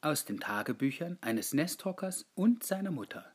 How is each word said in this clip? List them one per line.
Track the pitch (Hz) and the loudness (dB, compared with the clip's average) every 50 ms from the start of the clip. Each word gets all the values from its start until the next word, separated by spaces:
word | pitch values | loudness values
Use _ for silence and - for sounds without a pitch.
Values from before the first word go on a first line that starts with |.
| - | 2
Aus | 151 151 139 - | 2 0 0 0
den | - 104 - | -2 -4 -4
Tagebüchern | - - 104 104 104 - 120 - 139 135 135 - 170 175 175 - | -2 -2 -2 -2 0 -2 0 2 2 0 2 0 -4 -4 -4 -4
eines | - - 113 113 - - - | -2 0 0 0 0 2 2
Nesthockers | 139 156 185 - - - 190 185 - - 190 185 - - _ _ | 2 2 2 -2 -4 -4 -4 -2 -2 -4 -4 -4 -6 -8 _ _
und | - 185 226 240 226 - | 4 6 6 6 4 2
seiner | - 190 190 196 196 | -2 -2 -2 0 -2
Mutter. | 170 131 101 - - - - - | -2 -4 -6 -8 -10 -14 -14 -16